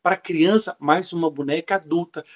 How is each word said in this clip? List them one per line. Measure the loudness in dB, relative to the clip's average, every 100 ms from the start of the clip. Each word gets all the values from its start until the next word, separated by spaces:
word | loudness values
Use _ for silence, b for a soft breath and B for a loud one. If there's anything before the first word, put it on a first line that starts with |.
para | -2 -2
criança, | -4 0 4 4 2 0
mais | 0 0 0
uma | -2 -4
boneca | -4 -4 -4 -2
adulta. | -6 -2 -4 -4 -10 -16